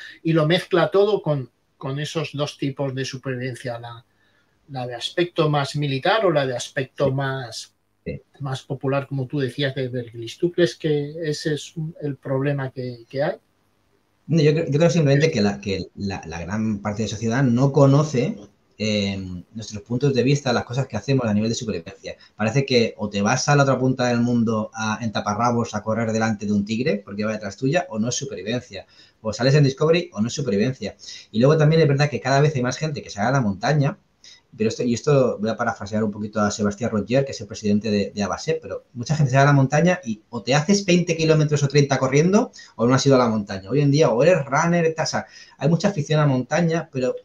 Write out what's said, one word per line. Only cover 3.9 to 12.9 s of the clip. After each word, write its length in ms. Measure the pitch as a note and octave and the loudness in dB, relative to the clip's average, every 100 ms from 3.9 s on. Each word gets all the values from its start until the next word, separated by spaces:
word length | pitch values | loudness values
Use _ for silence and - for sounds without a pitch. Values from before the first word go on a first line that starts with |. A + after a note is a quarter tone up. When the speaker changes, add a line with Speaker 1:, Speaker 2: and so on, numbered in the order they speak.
| A#2 _ _ _ _ _ _ - | -18 _ _ _ _ _ _ -14
Speaker 1:
la 180 | C3+ B2 | -10 -10
de 80 | A#2+ | -8
aspecto 520 | - - F3 - D3+ | -6 -2 -2 0 0
más 280 | D3 C#3 D3 | 0 0 -2
militar 500 | D3 C3+ E3+ A3 G3 | -2 -2 0 2 2
o 60 | |
la 160 | D3+ C3+ | 2 0
de 80 | A#2+ | -4
aspecto 500 | - - C3+ - C#3 | -6 -6 -6 -2 -2
Speaker 2:
Sí. 60 | |
Speaker 1:
más, 640 | C3+ C3+ C3 A#2+ - - _ _ _ | 0 -4 -6 -8 -14 -16 _ _ _
Speaker 2:
Sí. 160 | - C#3+ _ - | -12 -12 _ -12
Speaker 1:
más 240 | C#3 C3 | -10 -8
popular, 420 | - C3+ C3 C#3 C3 | -10 -6 -2 -2 -4
como 220 | C#3 B2+ | -6 -4
tú 120 | D3 | -4
decías, 360 | B2+ - C#3 C#3 | -4 -2 -4 -4
de 140 | B2+ | -6
Berglis. 500 | B2+ A#2 A#2 A#2 - | -6 -10 -12 -14 -4
¿Tú 120 | F3 | -2
crees 240 | F3 F3 - | 2 0 0
que 380 | D#3+ D3 C#3+ D#3+ | -2 -2 -4 -6
ese 320 | D#3 D3 E3 | -6 -4 -4
es 240 | D3 - E3 | -6 -8 -10
un, 180 | D#3 - | -10 -8
el 140 | D3 C3+ | -8 -8
problema 560 | - C3+ C#3 C#3+ C3 | -6 -2 -2 -2 -6
que, 340 | C3 B2 | -8 -10